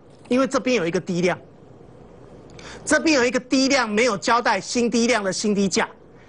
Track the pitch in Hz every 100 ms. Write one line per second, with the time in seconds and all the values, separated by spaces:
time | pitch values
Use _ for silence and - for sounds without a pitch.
0 | - - - 247 269 269 262 240 170 175
1 | 175 175 175 165 - - - - - -
2 | - - - - - - - - - 302
3 | 311 285 240 247 247 269 262 269 226 208
4 | 254 202 - 233 233 202 - 247 233 233
5 | 233 226 196 170 214 202 196 220 175 -
6 | - -